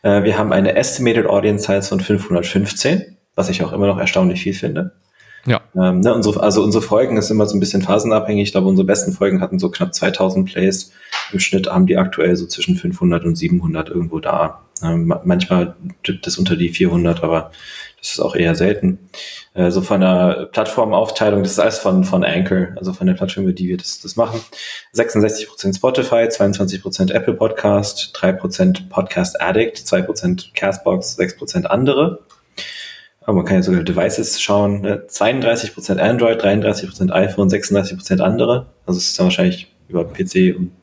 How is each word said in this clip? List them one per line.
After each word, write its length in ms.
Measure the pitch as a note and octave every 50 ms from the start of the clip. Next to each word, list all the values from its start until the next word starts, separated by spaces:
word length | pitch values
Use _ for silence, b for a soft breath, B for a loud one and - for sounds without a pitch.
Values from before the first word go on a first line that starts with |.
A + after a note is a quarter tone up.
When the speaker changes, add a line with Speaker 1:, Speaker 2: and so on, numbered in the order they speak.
Speaker 1:
Äh, 200 | - G#2+ G2+ G2+
wir 160 | F#2+ A2 G2 G#2+
haben 140 | G#2+ G2
eine 240 | F#2+ G2 G2 F#2 -
Estimated 500 | - B2+ - - - B2+ A#2+ A2+ A2+ G#2+
Audience 400 | - G2 G2+ G2 G#2+ G#2 G2 -
Size 220 | - G2 G2 G2 -
von 120 | G2+ F#2
fünfhundertfünfzehn, 1160 | F#2 - G#2+ F#2+ G2 - F#2 F2 F2 - - F#2+ G2 G2+ - - - C3 E3+ F#3 - - - _ _ _ _
was 160 | - F#3+ F#3
ich 120 | F#3 -
auch 100 | - E3+
immer 140 | - - G2+
noch 120 | G2+ G2 F#2
erstaunlich 440 | - - - F#2+ F#2 F2+ F2 -
viel 120 | - G#2 F#2+
finde. 380 | - - - C#3+ D#3+ F#3 F3+ _ _ B B B B B B B B B
Speaker 2:
Ja. 140 | B2+ A#2 - - _ _
Speaker 1:
Ähm, 240 | F#2 F#2 F#2 F2+ F2+
ne, 140 | G2 A#2+ A#2
unsere, 280 | A#2+ G2+ G#2+ G#2 -
also 200 | - G#2+ F#2+ G#2+
unsere 200 | G2 G#2+ G2 A2
Folgen 360 | G#2+ - - A2 C3 B2+ A#2 G#2+
ist 100 | G2+ -
immer 160 | A2 G#2+ G#2+
so 100 | G#2 G#2
ein 60 | G2
bisschen 220 | F#2 - - G2
phasenabhängig. 640 | F#2 - G2+ G#2 G#2 A#2 A2 A2 A2 G#2 G#2+ G2+ G2+
Ich 80 | G2+
glaube, 160 | - G2 F#2 F#2+
unsere 180 | F#2+ F#2+ F#2+
besten 260 | F#2 G#2 - - F#2+
Folgen 300 | F#2 - - G2 F#2+ F2+
hatten 160 | F#3 F#3 F#2+ F2+
so 120 | F#2 F2+
knapp 220 | - - F#2 F2+
zweitausend 580 | - - F#2 F#2 F2+ - F#2+ F#2+ F#2 F#2+ F#2+ F#2+
Plays. 400 | - - F#2 - F#3+ - - B B B B B B B B B
Im 80 | - F#3+
Schnitt 260 | - - - F#3+ F#3+
haben 200 | - - F#3 F#3
die 120 | F#3 F#3 F#3
aktuell 360 | F#3 F#3 - - - F3+ F3+
so 100 | F3 F3
zwischen 300 | - - - - - F3+
fünfhundert 500 | F3+ - - - - F2+ F2 - - -
und 100 | E2+ D#2+
siebenhundert 540 | - - E2 F2 F2 E2+ D#2+ D#2+ D#2+ D#2+ -
irgendwo 300 | - F2 E2+ E2 E2 D#2+
da. 420 | D2+ - D#2 D2 - - - - _ _ _ -
Ähm, 240 | - E3 E3+ - E2+
ma-, 140 | - - -
manchmal 540 | - F3+ F3 F3+ F#3 - F#3 F3+ F3 - - _ - F#3 - _ -
dippt 200 | - F#2 - -
es 120 | F2+ - -
unter 180 | F#2 F#2 F2
die 140 | E2 F2 E2
vierhundert, 520 | E2+ - F#2+ F2 E2+ F2 E2+ E2+ E2 E2
aber 300 | E2 E2 E2 D#2+ - B B B B B B B B B B B
das 120 | - -
ist 80 | - -
auch 140 | - - -
eher 200 | F2 F2 E2+ E2
selten. 440 | E2 F2+ G2 G#2 - - F#2 F#2 - - B B B B B B B B B
Äh, 180 | _ F#2 F2+ F2
so 120 | F2 F#2+
von 180 | F#2 - A2 F#2+
der 480 | F#2 F#2 F#2 F2+ F2+ F2+ D2 - D2+ -
Plattformaufteilung, 920 | - A2 G#2 - - C3 A2+ G#2+ F#2 F#2+ A2+ - - - A2 G#2+ G#2 G2
das 100 | F#2 F#2+
ist 60 | - -
alles 200 | E2+ A2+ - -
von, 260 | - G2 F#2+ F#2 F#2
von 200 | - G2 F2+ -
Anchor, 440 | - E2+ F2+ F#2 - F#2+ F#2 F2+ F2 -
also 180 | - F#2 F#2 F#2
von 120 | - F#2
der 60 | F#2
Plattform, 320 | F#2 - G2 F#2 - G2 G2
über 80 | F#2
die 160 | F2+ F#2 F#2 F2+
wir 80 | F#2
das, 240 | F2+ - - - -
das 160 | - G2 -
machen. 240 | A2+ A#2 A2+ A2+ A2+ G#2+ - B B B B B B B B
Sechsundsechzig 560 | - - A#2 A#2 A2 G#2+ G#2 G#2+ G#2+ - - -
Prozent 280 | - - - G2 F#2+
Spotify, 500 | - - B2+ B2+ C3+ B2+ - A#2+ A#2 A2+ A2+
zweiundzwanzig 500 | - - G2+ G2+ G2 - G2+ F#2 F#2+ -
Prozent 300 | - F#2+ - - F#2 F#2
Apple 240 | - A2+ - - F#2
Podcast, 760 | - A2+ A2 - - - G#2 G2+ G2+ G#2 - - - - - -
drei 180 | - - F#3+
Prozent 560 | - F#3 - F#3 - - F#3 F#3 F#3 - - -
Podcast 500 | - F#3+ F#3+ - - F3+ F#3 F3+ - -
Addict, 340 | - - F#2+ A2 A2+ - -
zwei 240 | - - - - -
Prozent 520 | F#3 - - - - F2+ F2+ - - - _
Castbox, 640 | - G2 G2 F#2+ - - - F#2 F#2 F2+ - -
sechs 200 | - F2+ F2+ -
Prozent 340 | _ - - - F2+ F2+ -
andere. 500 | - A#2+ C3 C#3 C3+ C3+ D3+ F3+ F3+ - _ _ - _ _ _ B B B B B B B B B B B B B B -
Aber 120 | - G#2 F2+
man 80 | E2
kann 100 | - G2
ja 60 | F#2
sogar 200 | F2+ F#2 F#2 F2
Devices 560 | D#2+ F#2 E2+ - F2 - - - A#2 - - -
schauen, 440 | - - G2+ G#2 G2+ G2+ G2+ G2
ne? 240 | G2 G2+ G2+ G2+ -
Zweiunddreißig 640 | - - - G2+ A2+ B2+ C3+ B2+ A#2 A#2 A#2 - G2+
Prozent 260 | - - - - F#2+ -
Android, 440 | - G#2+ A#2+ B2 A#2+ A2+ A2+ -
dreiunddreißig 480 | - G2 G#2 A2 G#2 G2+ G2 - - -
Prozent 200 | - - F#2 F#2
iPhone, 380 | - F#2 G2 F#2+ F#2 - G2+ F#2
sechsunddreißig 480 | F#2+ G2 - - G2 G2 F#2 - F#2
Prozent 240 | F#2 - - F#2 F#2
andere. 540 | F#2 F#2+ A2 A#2+ - A#2 A#2+ B2+ - - _ _ _
Also 140 | - F2+ F2+
es 80 | -
ist 120 | - - -
ja 60 | F#2
wahrscheinlich 500 | F2+ F2+ - F#2 F2+ F2+ - - _ _ _ _ _
über 160 | F#2 F2 D#2+
P 220 | - - - F#2+
C 260 | - - F#2+ F#2 F#2
und 200 | - F2+ F2+ F2+ - _